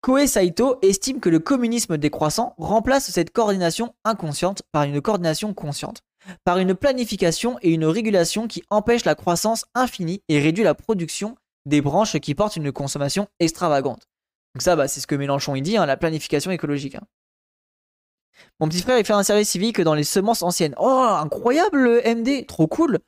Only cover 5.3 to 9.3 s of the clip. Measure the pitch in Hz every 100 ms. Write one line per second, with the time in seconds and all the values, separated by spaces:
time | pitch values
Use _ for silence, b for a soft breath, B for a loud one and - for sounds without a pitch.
5.3 | 151 214 185 147 147 - - _ _ 185
6.3 | 180 - 180 185 185 285 254 233 196 175
7.3 | 165 233 247 170 165 156 185 220 196 170
8.3 | 208 226 - - 214 214 233 185 151 -